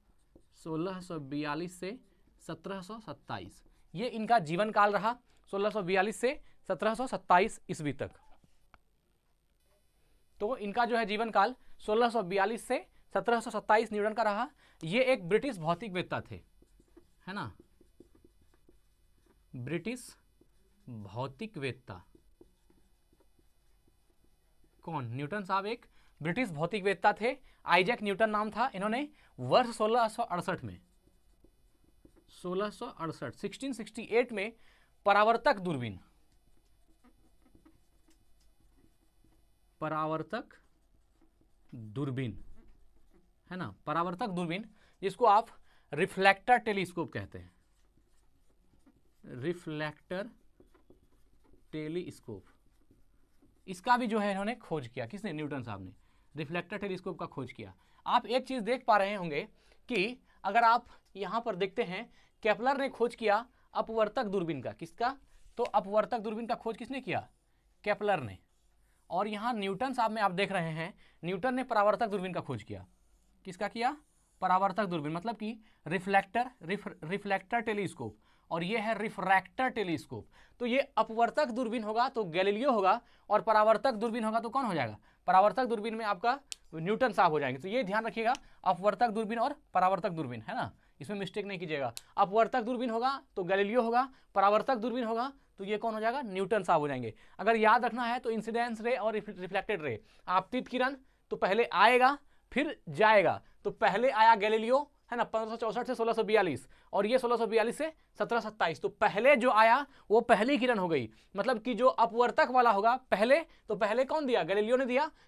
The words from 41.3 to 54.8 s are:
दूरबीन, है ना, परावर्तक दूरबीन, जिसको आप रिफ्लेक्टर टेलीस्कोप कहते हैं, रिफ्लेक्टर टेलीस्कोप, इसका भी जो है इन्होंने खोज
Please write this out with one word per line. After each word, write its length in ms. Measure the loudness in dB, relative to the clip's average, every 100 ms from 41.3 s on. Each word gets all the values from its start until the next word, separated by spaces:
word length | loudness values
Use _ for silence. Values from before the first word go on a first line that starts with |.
| _ _ _ _
दूरबीन, 680 | -16 -12 -8 -6 -4 -6 -8 -14 -16 -20 -20 -20 -20 -20 _ _ _ -14
है 60 | -10
ना, 180 | -10 -10 -4
परावर्तक 420 | -2 -2 -4 -4
दूरबीन, 400 | -4 -4 -6 -8 -18 _ _
जिसको 240 | -6 2 6
आप 220 | 6 4 -6 -20 _ _
रिफ्लेक्टर 680 | -2 -2 4 4 4 4 4
टेलीस्कोप 540 | 4 -2 -2 -4 -6
कहते 260 | -8 -10 -12
हैं, 140 | -18 _ _ _ _ _ _ _ _ _ _ _ _ _ _ _ _ _ -18
रिफ्लेक्टर 1040 | -10 -8 -8 -8 -8 -8 -10 -10 -10 -10 -16 _ _ _ _ _ _ _ _ _ _ _ -20 _
टेलीस्कोप, 720 | -10 -8 -8 -10 -14 -16 -16 -18 _ _ _ _ _ _ _ _ _ _ _ -16
इसका 300 | -6 0 0
भी 100 | 2
जो 120 | 0
है 120 | 0
इन्होंने 240 | -2 -4
खोज 340 | -6 -6 -6